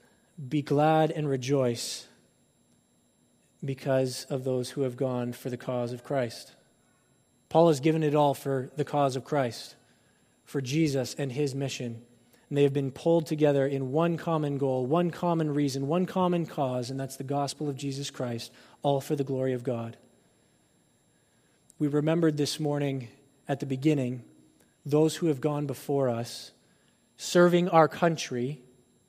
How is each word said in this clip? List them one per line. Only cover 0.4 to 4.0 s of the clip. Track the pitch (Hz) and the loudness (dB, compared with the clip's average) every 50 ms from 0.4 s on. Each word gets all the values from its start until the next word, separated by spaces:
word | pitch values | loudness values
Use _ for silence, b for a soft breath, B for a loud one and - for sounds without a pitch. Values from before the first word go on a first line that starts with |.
| 143 123 | -8 -4
Be | 156 151 | -2 -2
glad | 139 - 147 143 151 156 160 156 156 156 | 0 2 2 4 4 6 6 4 4 2
and | 165 160 151 143 | 0 -2 -2 -2
rejoice | 135 131 123 131 143 139 127 120 117 113 - - - - - - _ _ _ _ _ _ _ _ _ _ _ _ _ _ _ _ _ _ _ _ _ _ _ _ _ _ _ _ _ _ | -2 -2 0 0 2 2 2 2 0 -2 -6 -8 -10 -12 -14 -18 _ _ _ _ _ _ _ _ _ _ _ _ _ _ _ _ _ _ _ _ _ _ _ _ _ _ _ _ _ _
because | - 139 135 135 - 143 131 131 | -8 -8 -8 -4 -2 0 2 2